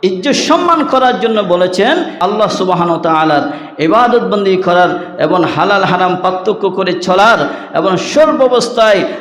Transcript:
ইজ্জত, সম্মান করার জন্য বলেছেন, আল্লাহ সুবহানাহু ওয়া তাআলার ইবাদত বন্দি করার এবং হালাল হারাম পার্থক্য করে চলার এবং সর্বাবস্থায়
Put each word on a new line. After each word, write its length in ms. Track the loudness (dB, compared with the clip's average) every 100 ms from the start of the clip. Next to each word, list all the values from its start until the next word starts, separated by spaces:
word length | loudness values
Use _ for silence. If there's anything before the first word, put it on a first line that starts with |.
ইজ্জত, 300 | -2 -2 -2
সম্মান 520 | -2 0 0 2 0
করার 360 | 0 2 2 0
জন্য 200 | -2 -2
বলেছেন, 640 | 0 0 0 0 0 0 -2 -4
আল্লাহ 280 | -2 0 -2
সুবহানাহু 420 | -2 -2 0 0
ওয়া 120 | -2
তাআলার 680 | 0 0 2 0 -2 -8 -14 -4
ইবাদত 380 | 0 2 4 2
বন্দি 360 | 0 -2 0 0
করার 320 | 2 2 2 0 -8 -4
এবং 260 | 0 0 0 0
হালাল 280 | 0 0
হারাম 320 | 0 0 0 0
পার্থক্য 480 | -2 -2 -4 -2 -2
করে 220 | -2 -2
চলার 460 | -4 0 2 4 4 0 -6 -6 -2
এবং 200 | -2 -2
সর্বাবস্থায় 1080 | -2 2 2 4 2 2 0 2 2 2 0 -6